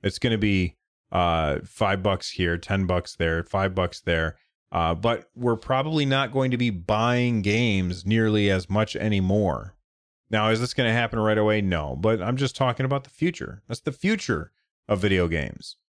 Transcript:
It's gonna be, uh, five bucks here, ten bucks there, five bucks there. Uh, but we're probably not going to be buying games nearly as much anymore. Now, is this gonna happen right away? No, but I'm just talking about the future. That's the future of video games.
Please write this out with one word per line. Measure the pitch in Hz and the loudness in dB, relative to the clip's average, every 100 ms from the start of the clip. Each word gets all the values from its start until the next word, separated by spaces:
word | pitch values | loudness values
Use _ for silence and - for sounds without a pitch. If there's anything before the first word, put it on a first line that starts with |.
It's | 98 - | -4 -2
gonna | 123 113 | -2 2
be, | 104 95 87 - _ _ _ | 2 2 0 -4 _ _ _
uh, | 90 87 82 76 - | 0 2 2 0 -2
five | - - 104 95 | -6 -4 -2 0
bucks | 98 92 - | 0 -2 -6
here, | - 87 85 | -2 -2 -2
ten | - 98 92 | -2 -2 0
bucks | 90 - - | -2 -4 -4
there, | 82 82 | -2 -2
five | 82 98 98 | -2 -2 -2
bucks | 95 90 - | 0 -4 -4
there. | - 82 80 - _ _ _ | -2 0 -2 -6 _ _ _
Uh, | 87 82 | -2 -2
but | 85 113 117 - - | 0 0 -2 -6 -4
we're | 120 113 | -2 -2
probably | - 131 147 156 139 | -2 -2 0 0 0
not | 135 135 | 0 0
going | 135 131 | 0 0
to | 123 | 2
be | 120 | 0
buying | 95 85 107 117 123 123 113 | -2 -2 2 2 2 2 2
games | 98 107 120 98 90 90 92 | 2 2 2 2 0 -2 0
nearly | 110 110 107 101 | 2 4 4 4
as | 95 87 | 2 0
much | 101 110 - | 0 0 -2
anymore. | 110 101 92 101 98 64 98 - _ _ _ _ _ | 0 2 2 2 2 -2 -6 -18 _ _ _ _ _
Now, | 110 107 | 0 2
is | 110 | 2
this | 123 | 0
gonna | - 120 | 0 2
happen | 117 117 113 | 2 0 0
right | 107 107 | 2 4
away? | 107 107 | 4 2
No, | 98 85 73 65 | 2 0 -2 -2
but | 104 113 | 0 0
I'm | 92 127 | -2 -2
just | 139 - | -4 0
talking | 131 123 131 | -2 0 -2
about | 139 135 | -2 -6
the | |
future. | - 160 - - 101 _ | -4 -4 -2 -12 -12 _
That's | 117 | -8
the | - | -6
future | 139 185 220 - 90 82 _ _ _ - | -4 -2 -2 -2 -4 -4 _ _ _ -4
of | 101 | 0
video | 101 95 87 | 2 2 2
games. | 82 62 50 - - | 0 -4 -10 -18 -20